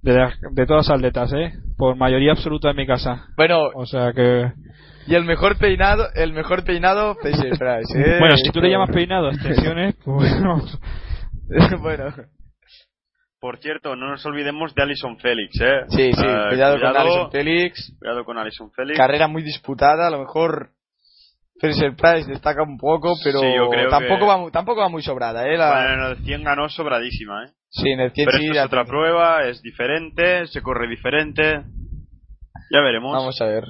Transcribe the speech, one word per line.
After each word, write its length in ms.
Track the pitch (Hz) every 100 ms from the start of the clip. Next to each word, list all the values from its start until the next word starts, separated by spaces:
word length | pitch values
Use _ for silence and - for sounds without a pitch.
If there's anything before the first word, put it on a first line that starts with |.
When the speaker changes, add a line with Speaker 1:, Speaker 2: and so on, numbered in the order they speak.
Speaker 1:
de 120 | 127 127
las, 180 | 127 - -
de 140 | 131 127
todas 220 | 156 147
las 100 | 143
atletas, 340 | 127 123 120
¿eh? 200 | 139 170 160 - -
Por 180 | 131 127
mayoría 360 | 131 131 139
absoluta 400 | 151 - 151 147
en 60 | 143
mi 100 | 135
casa. 400 | 123 131 123 - -
Speaker 2:
Bueno, 220 | 160 170 147 135
Speaker 1:
O 100 | 123
sea 280 | 135 123
que 380 | 123 123 123 123 - - - - - -
Speaker 2:
y 80 | 170
el 100 | 170
mejor 320 | 165 196 202
peinado, 480 | 208 185 196 208 214
el 180 | - 165
mejor 320 | 156 156 185
peinado, 520 | 180 175 180 196 214 208
Fraser 340 | 147 151 127 151
Price, 420 | 127 120 113 -
¿eh? 200 | 147 170
Speaker 1:
Bueno, 180 | 165 143
si 140 | 147
tú 80 | 170
le 60 | 180
Speaker 2:
Esto 120 | 190
Speaker 1:
llamas 140 | 185 185
peinado 320 | 175 185 151
a 20 |
extensiones, 600 | 143 139 123 156 165 190 -
<laughs> 60 | -
pues 340 | 139 143 -
bueno. 220 | 190 165 117 - - - - - - - -
Speaker 2:
<laughs> 320 | - - 180
Bueno. 320 | 156 151 139 139 117 _ - _ _ - _ _ _ _ _ _
Speaker 3:
Por 180 | 127 120
cierto, 380 | 151 156 151 127
no 140 | 135
nos 120 | 139 151
olvidemos 480 | 147 143 147 160 143
de 80 |
Allyson 340 | 143 139 131 113
Felix, 420 | 123 117 98 -
¿eh? 220 | 117 135 123
Speaker 2:
Sí, 240 | - 131
sí, 100 | 120 143
Speaker 3:
Eh, 200 | 104 104
Speaker 2:
cuidado 240 | 127 139 143
con 100 | 123
Speaker 3:
cuidado, 80 | 135
Speaker 2:
Allyson 320 | 160 175 170
Felix. 640 | 139 147 165 175 - - -
Speaker 3:
cuidado 240 | 117 120
con 140 | 117 117
Allyson 340 | 110 - 107
Felix. 260 | - 131 156
Speaker 2:
Carrera 300 | 131 147 156
muy 140 | 156
disputada, 680 | 151 143 - 135 139 156 170
a 40 |
lo 80 | 147
mejor 500 | 131 156 165 151 110 _ _ _ _ _ _ _ _ _
Fraser 360 | 156 151 147 131
Price 340 | 165 165 139
destaca 320 | 135 147 143
un 140 | 156 135
poco, 380 | 135 160 160 170
pero 160 | 151 139
Speaker 3:
Sí, 80 | 131 127
yo 140 | 123
creo 200 | 120 127
Speaker 2:
tampoco 300 | 143 127 190
Speaker 3:
que 60 | 208
Speaker 2:
va 100 | 190
mu-, 140 | 175
tampoco 300 | 165 190 226
va 80 | 196
muy 120 | 165
sobrada, 460 | 147 131 117 113 127
¿eh? 80 | 165
La 140 | 156
Speaker 3:
Bueno, 340 | 139 131 131 131
en 60 |
el 120 | 123
cien 200 | 123 147
ganó 260 | 151 143 151
sobradísima, 760 | 156 151 123 123 117 107 101 123
¿eh? 40 | _ _
Speaker 2:
Sí, 200 | - -
en 100 | 131
el 100 | 127
cien 160 | 131 143
Speaker 3:
Pero 100 | 135
Speaker 2:
sí, 60 | 151
Speaker 3:
esto 60 |
es 20 | 151
Speaker 2:
ya 80 | 113
Speaker 3:
otra 160 | 127 123
Speaker 2:
tiene 40 | 139
Speaker 3:
prueba, 460 | 160 170 170 165 131
es 140 | 120
diferente, 800 | 117 - 123 156 165 - 175 180 170
se 140 | 139
corre 260 | 123 127 120
diferente. 760 | 117 123 147 151 151 156 151 - - - - - - _ - - - -
Ya 80 | 147
veremos. 300 | 139 113 123
Speaker 2:
Vamos 280 | 135 131 123
a 40 | 110
ver. 180 | 107